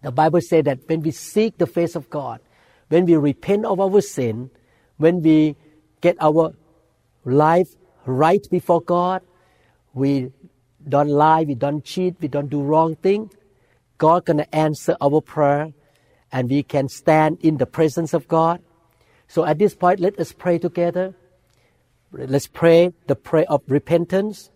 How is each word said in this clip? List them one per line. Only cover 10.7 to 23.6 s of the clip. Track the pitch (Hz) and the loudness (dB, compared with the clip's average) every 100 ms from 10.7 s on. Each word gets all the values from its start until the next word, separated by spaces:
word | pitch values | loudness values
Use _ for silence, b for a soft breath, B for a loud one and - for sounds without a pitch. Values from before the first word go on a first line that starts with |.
| _ 147 | _ -2
don't | 143 147 | 0 2
lie, | 143 151 160 | 2 4 2
we | 160 | 0
don't | 127 139 147 | -4 -4 -4
cheat, | - - 185 175 | -8 -4 -4 -4
we | 151 | -8
don't | 143 143 | -6 -6
do | 147 | -6
wrong | 139 156 165 160 | 0 0 0 -2
thing, | 185 202 220 _ _ _ _ _ _ _ | -2 -2 -4 _ _ _ _ _ _ _
God | 156 175 - | 2 2 2
gonna | 151 151 | -2 -2
answer | 156 156 151 - - | -2 -2 -2 -4 0
our | 143 147 | 0 0
prayer, | 147 - 143 143 156 147 _ _ _ _ _ | -2 -2 0 0 -4 -14 _ _ _ _ _
and | 135 123 | -6 -2
we | 139 | -2
can | 139 147 135 | -2 -4 -4
stand | - - 156 156 156 | -4 0 2 2 0
in | 160 156 | -2 0
the | |
presence | 127 - 160 143 165 | -4 0 -2 -2 -4
of | 165 139 | -4 -2
God. | 165 160 175 _ _ _ _ _ _ _ | 0 0 -2 _ _ _ _ _ _ _
So | - 156 | -4 -2
at | 156 | 2
this | 202 | 0
point, | - 175 185 | 0 0 2
let | 175 202 | 0 -2
us | 160 | -10
pray | - 180 170 | -8 -4 -2
together. | 175 170 170 175 185 190 _ _ _ _ _ _ _ _ _ | -4 -4 -4 -4 -8 -10 _ _ _ _ _ _ _ _ _
Let's | - 131 139 - | -14 -4 -4 -4
pray | - 165 165 175 175 - | 0 4 6 4 0 -6
the | - | -6
prayer | - 160 - | -2 0 0
of | 147 | -2